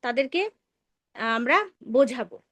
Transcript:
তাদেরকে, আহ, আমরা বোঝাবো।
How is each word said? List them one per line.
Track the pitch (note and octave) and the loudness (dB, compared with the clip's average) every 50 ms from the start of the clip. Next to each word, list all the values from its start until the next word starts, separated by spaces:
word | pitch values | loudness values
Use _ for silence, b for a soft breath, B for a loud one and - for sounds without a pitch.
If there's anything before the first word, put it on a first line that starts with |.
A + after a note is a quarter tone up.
তাদেরকে, | - B3 A#3+ B3 C#4 C4+ - E4+ F#4+ G#4+ _ _ _ _ _ _ _ _ _ _ _ _ _ | -4 -2 -2 0 -2 0 0 -2 -2 -2 _ _ _ _ _ _ _ _ _ _ _ _ _
আহ, | A3+ A3 | -6 -4
আমরা | A3+ A3+ A3+ A#3+ A#3+ D4+ F#4+ G#4+ G4 _ _ - - | -2 -2 -2 0 2 2 2 2 -2 _ _ -14 -2
বোঝাবো। | A3 C4 C#4 A#3 B3+ B3 A3 F3 - - _ _ | 4 4 4 4 2 -8 -10 -10 -12 -20 _ _